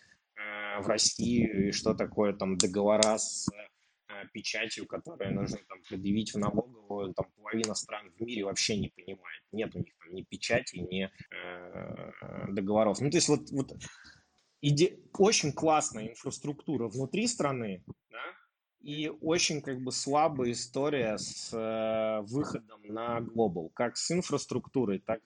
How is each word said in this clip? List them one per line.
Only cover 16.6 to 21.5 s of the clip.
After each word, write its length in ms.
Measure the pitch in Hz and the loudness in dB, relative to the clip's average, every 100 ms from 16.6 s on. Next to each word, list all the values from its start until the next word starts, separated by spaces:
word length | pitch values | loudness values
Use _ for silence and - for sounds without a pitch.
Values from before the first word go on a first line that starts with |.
| - 135 117 | -4 -2 -2
внутри 380 | 113 131 185 233 | -2 -2 0 0
страны, 580 | - - 131 113 92 - - _ | 0 0 0 -4 -6 -10 -18 _
да, 120 | 113 147 - _ _ _ _ | -14 -12 -14 _ _ _ _
и 280 | 147 147 151 | -10 -4 -4
очень 540 | - 165 175 - 151 | -4 0 2 2 0
как 180 | 143 131 | -2 -4
бы 120 | 127 | -4
слабая 600 | - - 143 160 143 123 | -4 2 4 4 4 0
история 640 | 117 - 135 147 147 113 104 | -2 -4 -2 0 2 2 0
с, 340 | - - - | -4 -10 -6